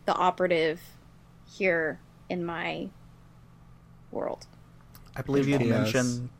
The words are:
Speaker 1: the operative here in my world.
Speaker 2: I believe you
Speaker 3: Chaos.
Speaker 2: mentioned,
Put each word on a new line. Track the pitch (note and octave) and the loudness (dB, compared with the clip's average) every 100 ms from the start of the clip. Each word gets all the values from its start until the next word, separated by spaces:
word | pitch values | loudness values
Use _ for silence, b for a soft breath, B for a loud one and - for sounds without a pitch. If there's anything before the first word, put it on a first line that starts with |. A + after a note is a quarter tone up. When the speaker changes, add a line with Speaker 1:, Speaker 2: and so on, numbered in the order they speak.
| - | -2
Speaker 1:
the | C#3+ | 2
operative | F3+ F3+ F3+ E3+ D#3+ E3+ - - - - - - - | 2 2 2 2 0 -2 -10 -20 -20 -20 -20 -20 -16
here | - F#3+ E3+ D#3 - - - - | -2 0 2 0 -4 -12 -16 -8
in | F3+ E3+ | -6 -4
my | E3 F3 D#3+ G3 - - - - - - - - - - - - | -4 -6 -6 -8 -12 -20 -20 -20 -20 -20 -20 -20 -20 -20 -20 -12
world. | - - - - - - - - - - - | -8 -6 -8 -14 -20 -20 -20 -20 -20 -16 -8
Speaker 2:
I | |
believe | C3 C#3 C3 | 0 2 4
you | C#3+ | 4
Speaker 3:
Chaos. | A#2 A2 A2 | 4 2 2
Speaker 2:
mentioned, | B2+ B2 A#2+ B2 | 2 0 -2 -8